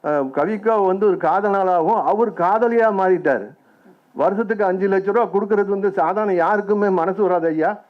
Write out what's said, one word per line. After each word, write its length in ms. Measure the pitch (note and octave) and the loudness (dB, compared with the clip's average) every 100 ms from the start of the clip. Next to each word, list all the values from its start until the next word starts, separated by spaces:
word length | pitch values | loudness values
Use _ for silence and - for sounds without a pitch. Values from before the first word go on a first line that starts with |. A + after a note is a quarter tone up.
அஹ், 260 | D#3 D3 C3+ | -2 -2 -2
கவிக்கோ 560 | C#3+ D#3+ G#3+ G#3+ A3 F#3+ | -2 -2 -2 0 2 2
வந்து 200 | F#3+ G#3 | 2 2
ஒரு 100 | F3+ | 2
காதலாளாகவும், 840 | D3+ F#3 G3+ G3 F#3 F3+ D#3+ A3 | 0 0 0 0 2 2 2 0
அவர் 300 | D3 G#3 A#3 | 0 0 0
காதலியா 600 | E3 F3 A3 A#3+ A#3 A3+ | 0 0 2 2 2 2
மாறிட்டாரு. 640 | G3 F#3+ F3+ D3 B2 G#2 - _ _ - _ _ | 2 0 2 0 -2 -4 -18 _ _ -20 _ _
வருஷத்துக்கு 520 | - D#3 G3 G#3 G#3+ | -2 -2 0 -4 -2
அஞ்சு 240 | G3 F#3 G3 | -2 0 0
லட்ச 240 | F#3+ F#3+ | 0 0
ரூபா 140 | A3 A3 | 0 0
கொடுக்கறது 400 | G3+ G3+ G#3 G3 | -2 0 0 0
வந்து 260 | G3 G3 | -2 -2
சாதாரண 420 | F#3+ D#3+ G3+ G#3+ | 0 -2 0 -2
யாருக்குமே 540 | F3+ E3 G#3 F#3+ G#3 G3+ | 0 2 0 0 0 2
மனசு 340 | F#3 E3+ F#3+ | 0 0 0
வராது 240 | F#3+ F3 E3 | 0 0 0
ஐயா. 340 | D#3 D#3+ G#3 | 0 -2 -2